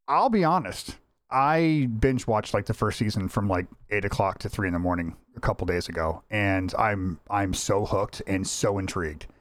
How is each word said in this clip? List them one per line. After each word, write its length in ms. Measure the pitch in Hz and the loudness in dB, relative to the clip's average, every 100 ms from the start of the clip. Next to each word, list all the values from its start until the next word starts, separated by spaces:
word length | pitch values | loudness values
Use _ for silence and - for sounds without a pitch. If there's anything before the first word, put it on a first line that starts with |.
| - | 0
I'll 220 | 151 247 | 2 4
be 160 | 220 160 | 4 4
honest. 500 | 180 104 - - - _ _ - | 2 0 -8 -10 -14 _ _ -2
I 600 | 127 139 160 165 156 127 110 | 2 4 4 4 4 2 2
binge 260 | 135 127 - | 2 2 2
watched, 280 | 107 - | 0 2
like, 140 | 104 98 | -2 -2
the 60 | |
first 240 | - 107 - | 0 0 0
season 300 | 104 101 92 | -2 0 -2
from, 220 | 110 101 | 0 0
like, 180 | 90 90 - - | 0 -2 -8 -4
eight 160 | 104 98 | -2 -2
o'clock 340 | - 95 - | 0 0 -2
to 80 | 101 | -6
three 220 | - 95 | -2 -2
in 40 | |
the 60 | 87 | 0
morning 380 | 90 87 82 - _ - | 0 -2 -4 -8 _ -6
a 60 | |
couple 260 | - - 90 | -2 -2 0
days 220 | 87 - | -2 -2
ago, 340 | - 80 82 - | -2 -2 -4 -4
and 420 | 107 98 95 92 - | -2 0 0 0 0
I'm, 400 | 110 98 92 80 - | 0 0 -2 -6 -4
I'm 240 | 101 98 | -2 0
so 320 | 87 - 101 107 | -2 0 0 2
hooked 360 | 101 104 - - | -2 -2 -6 -4
and 220 | 95 95 | -4 -4
so 300 | - 110 101 | -2 -2 -2
intrigued. 500 | 92 95 80 76 - - | -4 -4 -6 -8 -14 -20